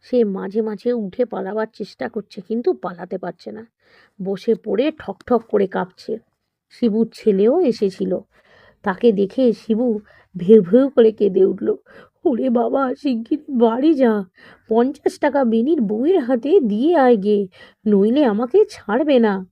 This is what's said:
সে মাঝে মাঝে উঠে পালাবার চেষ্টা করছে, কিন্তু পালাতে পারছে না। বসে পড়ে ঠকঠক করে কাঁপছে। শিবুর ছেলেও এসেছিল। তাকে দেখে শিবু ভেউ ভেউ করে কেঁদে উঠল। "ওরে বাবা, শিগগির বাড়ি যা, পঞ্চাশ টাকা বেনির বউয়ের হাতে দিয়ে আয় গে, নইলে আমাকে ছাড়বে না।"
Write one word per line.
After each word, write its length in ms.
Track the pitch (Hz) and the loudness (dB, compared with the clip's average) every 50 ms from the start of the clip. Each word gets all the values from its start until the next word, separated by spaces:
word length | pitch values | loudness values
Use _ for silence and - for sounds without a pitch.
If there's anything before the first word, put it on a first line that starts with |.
সে 220 | _ - - 247 233 | _ -2 0 0 0
মাঝে 380 | 208 190 190 185 196 190 220 | 0 -2 -6 -8 -6 -6 -4
মাঝে 320 | 220 220 214 196 - 240 247 | -4 -4 -8 -6 -4 -4 -4
উঠে 320 | 240 214 190 - - 247 | -4 -6 -10 -4 -6 -6
পালাবার 420 | 233 - 190 190 190 208 220 220 220 _ | -4 -4 -10 -8 -8 -6 -6 -6 -8 _
চেষ্টা 360 | - 208 - - _ 262 240 | -14 -14 -14 -12 _ -12 -10
করছে, 320 | _ 220 202 _ - - | _ -10 -12 _ -18 -20
কিন্তু 320 | 185 _ 220 226 240 359 349 | -10 _ -6 -4 -2 -2 -4
পালাতে 440 | - - 269 180 170 180 180 214 185 | -4 -6 -12 -10 -12 -14 -12 -10 -10
পারছে 340 | - 180 180 _ - 180 | -10 -10 -12 _ -16 -18
না। 160 | - 202 226 _ _ _ _ _ _ _ _ _ _ _ 190 | -16 -18 -20 _ _ _ _ _ _ _ _ _ _ _ -8
বসে 320 | 190 196 190 - - 226 | -8 -8 -6 -2 -2 -2
পড়ে 360 | - _ 220 202 196 262 311 311 _ | -2 _ -6 -4 -2 -2 -2 -4 _
ঠকঠক 460 | - - 196 _ - - 247 226 226 _ | -12 -14 -14 _ -6 -2 -2 -2 -2 _
করে 180 | - 208 202 185 | -2 -2 -2 -2
কাঁপছে। 500 | - 185 185 185 _ _ - - 220 226 _ _ _ _ _ _ _ _ _ _ _ | -4 -6 -8 -8 _ _ -12 -12 -12 -12 _ _ _ _ _ _ _ _ _ _ _
শিবুর 340 | - - 233 202 220 226 226 _ | -2 -2 -2 0 0 -2 -4 _
ছেলেও 480 | - - 220 202 190 202 220 269 359 | -4 -2 0 2 2 2 2 2 2
এসেছিল। 500 | 370 262 226 - 214 196 190 - 196 185 185 - - _ _ _ _ _ _ _ _ _ _ _ _ | 2 0 0 0 -2 -4 -4 -4 -6 -6 -6 -6 -8 _ _ _ _ _ _ _ _ _ _ _ _
তাকে 280 | 208 185 180 - 240 | -6 -6 2 2 2
দেখে 420 | 208 185 202 190 - - 262 240 208 | 4 4 -2 -2 0 0 2 2 0
শিবু 460 | - - - 226 208 247 247 220 208 - _ _ _ _ _ _ 180 | 0 -2 -4 -2 0 0 -2 -2 -4 -6 _ _ _ _ _ _ -8
ভেউ 240 | 170 175 220 220 | 4 6 6 6
ভেউ 280 | 185 165 190 247 269 277 | 6 6 4 4 4 4
করে 220 | - - 233 220 | 4 4 4 4
কেঁদে 340 | 214 - 208 233 180 190 190 | 4 0 -2 -2 2 2 2
উঠল। 300 | 196 - 190 214 214 214 - _ _ - - - _ _ _ _ | 2 0 -4 -4 -6 -6 -6 _ _ -20 -20 -20 _ _ _ _
"ওরে 240 | 349 254 220 254 262 | -2 -2 -2 -2 -2
বাবা, 440 | 233 240 233 226 262 269 277 254 254 | 0 0 0 0 0 -2 -2 -2 -4
শিগগির 440 | - - 294 254 226 226 - 311 285 - - | -6 -4 -4 -4 -4 -4 -6 -6 -6 -6 -6
বাড়ি 440 | 285 240 233 226 226 254 262 320 330 | -2 0 2 2 2 2 0 0 2
যা, 200 | 262 269 233 220 208 190 - _ _ - - - _ _ _ | 4 2 2 2 0 -4 -8 _ _ -20 -20 -20 _ _ _
পঞ্চাশ 500 | 220 226 240 269 294 - _ 370 359 - | 0 0 0 0 -2 -4 _ -4 -4 0
টাকা 240 | - 294 247 285 269 | -4 -2 0 0 0
বেনির 380 | 233 220 226 226 277 339 311 | 2 0 0 0 0 0 -2
বউয়ের 380 | 226 190 214 214 247 302 381 359 | -2 -2 -2 -2 0 0 0 0
হাতে 400 | 262 233 262 233 - 285 339 403 | 0 0 -2 -2 0 2 2 2
দিয়ে 360 | 285 214 202 208 247 320 359 | 2 2 -2 0 0 0 2
আয় 220 | 320 262 254 247 208 | 4 4 4 4 2
গে, 300 | 185 208 208 202 202 185 _ - - - _ _ _ 214 | 2 0 0 0 -2 -4 _ -20 -20 -20 _ _ _ 0
নইলে 380 | 208 196 190 214 240 285 302 | 2 4 4 2 2 2 2
আমাকে 400 | 240 202 208 247 240 - 392 427 415 | 2 2 0 -4 0 2 2 2 2
ছাড়বে 500 | - - - - 202 247 311 294 285 247 | -2 -18 -8 -4 -2 -2 2 2 4 4
না।" 260 | 226 214 196 190 190 _ | 4 2 0 -2 -6 _